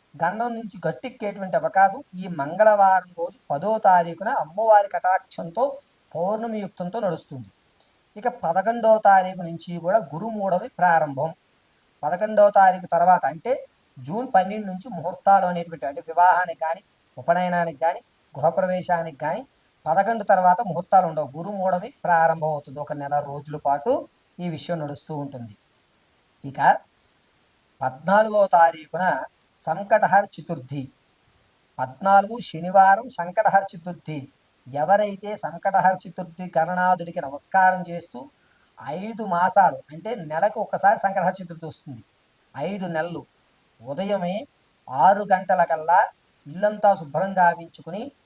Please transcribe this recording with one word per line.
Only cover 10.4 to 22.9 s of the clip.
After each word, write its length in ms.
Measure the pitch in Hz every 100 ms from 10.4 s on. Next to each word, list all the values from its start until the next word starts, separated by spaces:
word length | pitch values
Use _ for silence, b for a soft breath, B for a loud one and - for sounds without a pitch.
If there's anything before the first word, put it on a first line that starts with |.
| 196 180 247
ప్రారంభం. 640 | - 175 165 151 139 160 - _ _ _ _ _ -
పదకొండవ 480 | 151 180 214 214 208
తారీఖు 360 | 202 190 180 175
తర్వాత 380 | 170 175 175
అంటే 420 | 170 160 - 277 - _ _ -
జూన్ 300 | 127 208 254
పన్నెండు 320 | 190 185 214 196
నుంచి 220 | 185 254
ముహూర్తాలు 580 | 175 160 185 196 196 180
అనేటువంటి 400 | 175 170 165 143
అంటే 140 | 143 -
వివాహానికి 520 | 160 180 175 175 165
కానీ, 220 | 160 175 _ _ _ -
ఉపనయనానికి 600 | 127 175 180 175 165 143
కానీ, 220 | 160 202 _ _ _ 135
గృహప్రవేశానికి 800 | 156 180 185 185 175 170 165 143
కానీ 300 | 151 202 269 _ _ _ 156
పదకొండు 380 | 170 202 226
తర్వాత 320 | 208 190 180 185
ముహూర్తాలు 460 | 214 165 180 196 180
ఉండవు. 260 | 156 143 147
గురుమూఢమి 560 | 180 202 185 180 226 _
ప్రారంభం 440 | 175 165 165 165 156
అవుతుంది. 300 | 151 147 139
ఒక 140 | 143